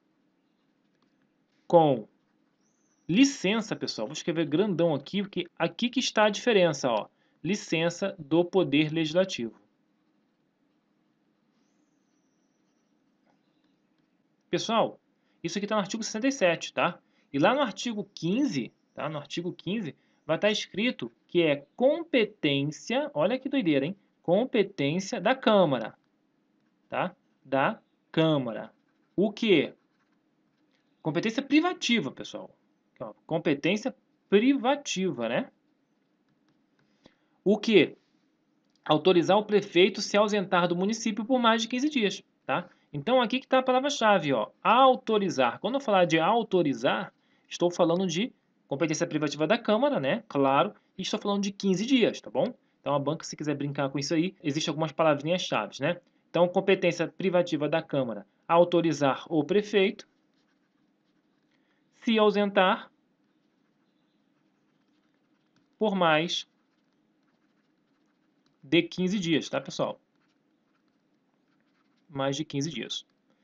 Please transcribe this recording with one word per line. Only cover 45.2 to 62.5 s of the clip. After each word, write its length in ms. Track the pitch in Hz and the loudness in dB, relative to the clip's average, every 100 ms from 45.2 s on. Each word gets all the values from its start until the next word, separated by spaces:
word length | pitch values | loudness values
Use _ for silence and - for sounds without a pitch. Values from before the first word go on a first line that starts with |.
| 190 127 123 - | 0 2 0 0
Quando 160 | 202 269 | -4 -4
eu 60 | |
falar 240 | 233 190 175 | 0 2 4
de 140 | 160 | 2
autorizar, 960 | 170 233 214 185 151 117 139 214 185 _ _ _ _ | 2 0 0 0 0 0 -2 -2 -6 _ _ _ _
estou 200 | - 175 | -2 -2
falando 380 | 175 165 175 190 | 2 2 2 0
de 240 | 156 247 _ _ _ - | -2 -4 _ _ _ -10
competência 380 | 139 160 147 170 | -4 -2 -2 -2
privativa 400 | 151 151 143 156 | -2 -4 -2 0
da 120 | 226 | 0
Câmara, 420 | 233 214 294 220 | 0 0 0 0
né? 240 | 135 220 - | -2 -4 -4
Claro. 460 | 143 135 139 196 - _ - | 0 2 2 0 -4 _ -12
E 40 | |
estou 180 | 175 220 | -8 -6
falando 220 | 208 202 | -4 -2
de 100 | 202 | -4
quinze 340 | 202 196 175 226 | -4 -2 0 2
dias, 360 | 262 196 - | 2 2 0
tá 80 | - | -6
bom? 240 | 127 208 - _ _ | -2 -2 -4 _ _
Então, 140 | 139 | -4
a 60 | 143 | -2
banca, 260 | 135 160 - | -2 -6 -10
se 100 | - | -8
quiser 200 | 151 139 | -6 -4
brincar 340 | 143 143 135 | -6 -4 -4
com 80 | 143 | -4
isso 160 | 143 | -2
aí, 220 | 165 180 - | -2 -2 -4
existem 280 | 151 151 165 | -6 -4 -4
algumas 200 | 147 160 | -4 -6
palavrinhas-chaves, 880 | - 160 139 151 180 - 123 101 - | -2 0 0 -2 -4 -2 -4 -6 -6
né? 200 | 147 175 _ _ _ | -6 -6 _ _ _
Então, 180 | 165 175 | 0 2
competência 600 | 190 196 190 180 165 160 | 2 2 2 2 0 -6
privativa 600 | - 185 180 175 147 147 | -2 0 0 0 -2 -2
da 140 | 165 | -2
Câmara, 440 | - 143 120 104 - _ - | -2 -4 -4 -8 -14 _ 0
autorizar 800 | 170 175 170 165 139 139 123 - | 4 6 4 0 0 0 0 -2
o 140 | 160 | -2
prefeito 640 | 147 202 202 202 190 - - _ _ _ _ _ _ _ _ _ _ _ _ _ _ _ _ _ _ _ | 2 0 2 2 2 -2 -20 _ _ _ _ _ _ _ _ _ _ _ _ _ _ _ _ _ _ _
se 180 | 240 220 | -2 4
ausentar 720 | 214 202 202 | 4 4 2